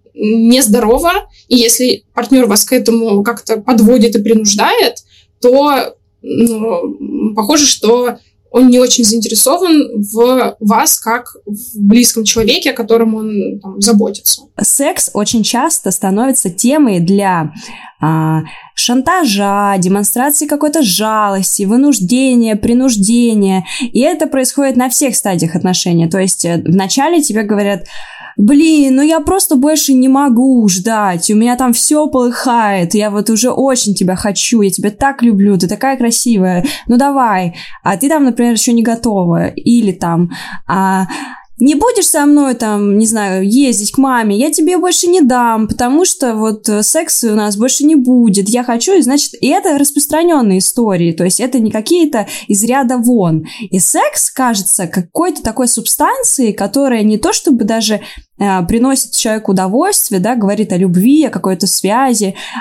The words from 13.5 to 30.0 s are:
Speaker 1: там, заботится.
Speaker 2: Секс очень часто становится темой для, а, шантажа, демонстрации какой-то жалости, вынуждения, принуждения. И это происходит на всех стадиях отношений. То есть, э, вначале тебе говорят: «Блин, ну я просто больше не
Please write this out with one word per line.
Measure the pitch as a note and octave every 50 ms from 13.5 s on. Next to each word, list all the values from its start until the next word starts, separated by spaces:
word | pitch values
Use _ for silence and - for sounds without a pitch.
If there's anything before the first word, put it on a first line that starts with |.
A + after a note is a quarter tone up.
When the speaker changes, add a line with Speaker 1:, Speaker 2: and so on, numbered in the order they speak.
| G3+ -
Speaker 1:
там, | - F#3+ F#3+ G3+
заботится. | G3+ A#3+ A3+ G3+ G3+ - G3+ - - - - - - _ - -
Speaker 2:
Секс | G#3 - - - C#4 D#4 F4+ - - -
очень | - G3+ G#3 - - A3+
часто | G3+ - - A#3 C#4 E4 - - - F#3+
становится | F#3 - - F#3+ F#3+ G#3 B3 C4+ B3+ - - F#3+
темой | F3 - - A#3+ C#4+ D#4 D4 A#3 F#3+ F3
для, | E3+ E3+ G3 G3 G3+ F#3+ F3+ E3+ D#3 D3 - - - - - - - - - -
а, | D3 D#3 D#3+ D#3+ D#3+ D#3 D#3 D#3 D#3 - - - - - -
шантажа, | - - - A#3+ C4 C4 E4 F4+ F#4 E4 A#3 G3 G3+ G3+ G3+ G3 G3+ G#3 G3+ G3 F#3+
демонстрации | F3 F3+ G3 G3+ G#3 - - A#3+ B3+ D4 D4 - D4+
какой-то | D4+ D4+ D4 - - D4 E4
жалости, | C#4 G3 F3 F#3 G#3+ A3 A3 G#3+ G#3 G3+ G3 F#3+ F#3 - - - G3+
вынуждения, | F#3+ A3 B3 C#4 D4 C#4 - F#3 F3 B3 B3+ C4+ C4 B3 A#3+ A3+ A3+ G#3+
принуждения. | G#3 G#3+ A#3 A#3+ B3 C4 C4+ A#3 G#3 F#3+ G#3 A#3 A#3+ A#3+ A#3 A3 G#3 G3 F#3+ F#3+ F#3+ F3+ - - -
И | C4+ A#3+ - G#3+
это | B3+ D#4+ F4+ D4+ D#4+
происходит | C4+ C#4 C4 B3+ - - C#4 C#4 C4+ B3+
на | A#3+ B3+ C4
всех | A#3+ - D4 B3+ G#3
стадиях | - - G3+ F#3 E3+ D#3+ E3 F3
отношений. | F3 F3 F#3 F3+ - - F3+ F3 E3 E3 E3
То | F3+ F#3+
есть, | F#3 F#3+ - - -
э, | E3+ E3+ D#3+ -
вначале | - F3 G3 F#3+ C4 - C4+ C#4 D#4+ F4 E4
тебе | D4 - G3+ A3
говорят: | G#3+ G3+ G#3+ G3+ G#3 G3+ G3+ F#3 - - - - - - - - - - -
«Блин, | - G#3 G#3+ C#4+ C#4+ D#4+ D#4+ D#4+ D4 C#4 C4+ C4
ну | C4
я | C#4+ D#4 D#4+ D#4+
просто | D4+ E4 F#4 G4 F#4+ - D#4+
больше | B3+ C4+ D4+ D#4 D4+ - - C4+
не | B3+